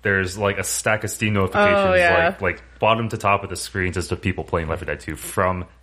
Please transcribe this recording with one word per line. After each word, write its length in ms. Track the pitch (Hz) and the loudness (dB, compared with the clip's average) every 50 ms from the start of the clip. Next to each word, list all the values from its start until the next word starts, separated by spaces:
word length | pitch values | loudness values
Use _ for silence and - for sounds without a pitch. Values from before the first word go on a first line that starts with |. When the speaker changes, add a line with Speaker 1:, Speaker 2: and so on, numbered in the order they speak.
Speaker 1:
there's, 340 | - 104 98 95 92 90 92 | 2 2 2 2 2 0 -2
like, 200 | 104 101 101 98 | 0 0 0 0
a 60 | 95 92 | 0 -4
stack 400 | - - - - 110 110 107 - | -4 -6 -2 0 0 0 0 -2
of 40 | 101 | -6
Steam 240 | - - 110 107 104 | -4 -2 0 2 2
notifications, 420 | 101 95 92 - 208 208 208 202 | 2 2 2 2 2 4 4 4
Speaker 2:
Oh, 160 | 202 196 190 185 | 4 4 4 4
yeah. 320 | 180 175 170 170 170 165 | 4 4 4 4 4 2
Speaker 1:
like, 160 | 175 196 - | 0 -2 0
like, 220 | 98 90 85 - - - - - | -2 -2 -2 -4 -12 -20 -6 0
bottom 280 | 110 107 113 113 117 110 | 2 2 4 2 0 -4
to 80 | 113 | -4
top 260 | 107 - 101 101 98 98 | 0 2 2 2 2 0
of 40 | 95 | -6
the 60 | - | -8
screen, 380 | - - - - 98 90 90 85 | -10 -10 -6 -4 -2 -2 0 -2
just 180 | 92 85 - | -4 -4 -4
of 80 | 90 85 | -6 -2
people 240 | - 98 90 - 78 | -2 -4 -2 -2 -4
playing 240 | - - 85 82 | -4 -4 -2 -2
Left 140 | 78 80 82 | -2 -4 -4
four 60 | 90 | -4
Dead 120 | 78 73 73 | -6 -8 -8
two 160 | - - 76 | -6 -10 -10
from 480 | - - - - 104 92 92 92 90 87 - - _ | -10 -10 -6 -2 0 0 0 0 -2 -8 -12 -16 _